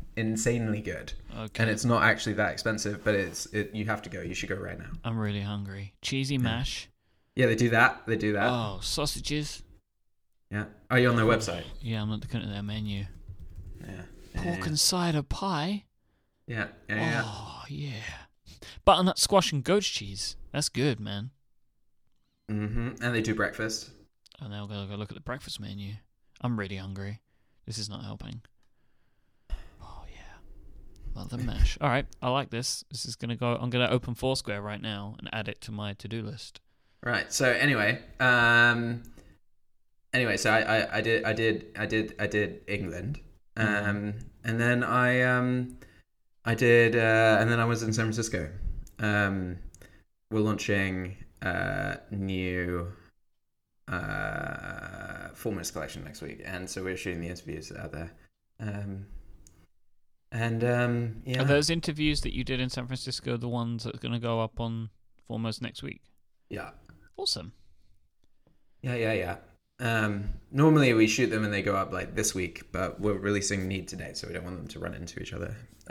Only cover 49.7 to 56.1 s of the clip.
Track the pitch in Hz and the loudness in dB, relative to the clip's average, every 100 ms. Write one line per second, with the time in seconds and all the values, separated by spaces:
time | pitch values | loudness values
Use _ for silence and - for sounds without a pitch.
49.7 | - - - _ _ - 110 107 101 - | -16 -20 -20 _ _ -2 2 2 2 0
50.7 | 98 95 92 90 95 - - 92 90 92 | 2 2 -2 -6 -8 -14 -6 -4 -2 -2
51.7 | 95 98 - - 98 95 92 90 90 90 | -2 -4 -6 -6 -4 -2 -2 -2 0 -2
52.7 | 87 87 98 - _ _ _ _ _ _ | -2 -6 -10 -20 _ _ _ _ _ _
53.7 | _ - 90 50 50 50 50 - - 50 | _ -8 -6 -4 -4 -4 -4 -6 -6 -8
54.7 | - - - - - - - 113 95 82 | -10 -10 -12 -12 -12 -12 -8 -6 -4 -6
55.7 | 85 71 - 71 | -8 -8 -10 -12